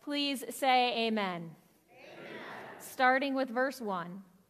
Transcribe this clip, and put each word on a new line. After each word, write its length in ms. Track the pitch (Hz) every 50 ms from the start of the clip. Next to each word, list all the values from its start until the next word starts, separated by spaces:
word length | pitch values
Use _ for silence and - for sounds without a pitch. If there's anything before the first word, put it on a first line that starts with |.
| _
please 400 | 294 285 285 285 277 277 226 - -
say 580 | 240 - 285 262 254 254 247 247 - 233 226
amen. 420 | 226 220 214 202 185 180 170 170 165 151 - _ _ _ _ _ _
Amen. 400 | - - - - - - - - - - - - - - - - - -
Starting 540 | - - - - 254 254 262 262 285 277 262
with 160 | 269 269 -
verse 300 | 226 247 262 277 262 -
one. 440 | 233 208 190 175 165 175 180 196 196 _ _ _ _